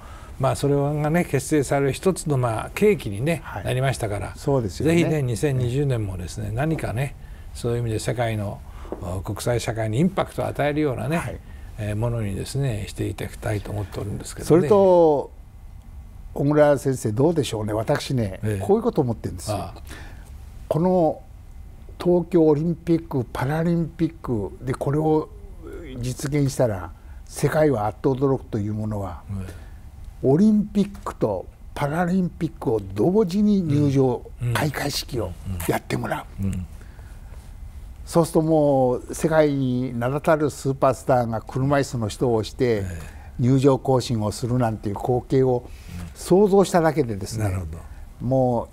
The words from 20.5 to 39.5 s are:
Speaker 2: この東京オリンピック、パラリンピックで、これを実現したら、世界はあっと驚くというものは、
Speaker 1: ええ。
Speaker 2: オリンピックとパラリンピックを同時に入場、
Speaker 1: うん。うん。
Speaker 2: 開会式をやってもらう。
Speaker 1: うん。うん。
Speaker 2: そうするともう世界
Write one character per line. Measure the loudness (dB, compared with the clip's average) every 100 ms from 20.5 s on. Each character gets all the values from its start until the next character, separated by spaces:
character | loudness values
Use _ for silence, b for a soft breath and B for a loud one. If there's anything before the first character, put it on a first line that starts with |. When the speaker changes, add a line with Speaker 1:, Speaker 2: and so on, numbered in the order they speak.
| -16 -4
Speaker 2:
こ | 0
の | 4 4 4 2 -10 -20 -18 -18 -18 -18 -18 -2
東 | 2 4 4
京 | 6 6
オ |
リ | 6
ン | 2 -2
ピ | 0 0
ッ | 2
ク、 | -4 -4
パ | -2 -2
ラ | 0
リ | 2
ン | 2 0
ピ | -2 -4
ッ | -2
ク | -4 -2 -4 -6
で、 | -6
こ | -2 0
れ | 2
を | 2 2 0 -12 -16 -16 -14 -14 -12 -8
実 | -6 -4 -2
現 | 0 0
し | 2
た | 0
ら、 | 0 -8 -14 b b b
世 | -2 0
界 | 4 4
は | 4 0
あ |
っ | 0
と | 0
驚 | 2 2 0
く | -2
と | -4
い | -2
う |
も | -2 -4
の | -4
は、 | -6 -10 -8
Speaker 1:
え | -8 -8
え。 | -12 B B B -16 -16 -2
Speaker 2:
オ | 2 6
リ | 6
ン | 4 2
ピ | 0
ッ | -2 -4
ク | -10 -4
と | -2 -2 -6 -16 -14
パ | -4 -2
ラ | 0 0
リ | 2
ン | 0
ピ | -2 -6
ッ | -4
ク | -2
を | 0 -2
同 | 0 4 4 2
時 | 2
に | 4 4
入 | 4 4 4
場、 | 4 4 2 -6 -6
Speaker 1:
う | -2
ん。 |
う |
ん。 |
Speaker 2:
開 | 0 0
会 | -2 -4
式 | -4 -6 -4
を | -6 -6 -8 -6 -2
や | -2
っ |
て | -2 -4
も | -2
ら | -6 -6 -4
う。 |
Speaker 1:
う | -2
ん。 |
う | -2
ん。 | -6 -12 B B B B B B B B -14 -14 -16 -14 0
Speaker 2:
そ | 2
う | 4
す |
る |
と | 2
も | 4 4 4 4 4 0 -4
う |
世 | -4 2
界 | 4 4